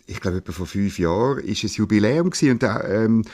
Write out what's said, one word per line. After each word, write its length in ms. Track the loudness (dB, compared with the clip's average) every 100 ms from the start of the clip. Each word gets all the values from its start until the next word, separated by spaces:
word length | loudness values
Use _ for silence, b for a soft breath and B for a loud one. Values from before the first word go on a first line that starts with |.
| -14
ich 140 | -6
glaube, 180 | -4 -4
etwa 140 | -6
vor 120 | -8
fünf 340 | -6 -2 -2 0
Jahren 420 | 0 2 0 -2
ist 240 | -4 -4
ein 40 | -4
Jubiläum 640 | -2 2 2 4 2 0
gewesen 220 | 2 2
und 100 | 4
da, 200 | 0 -2 -2
ähm, 360 | 0 4 2 0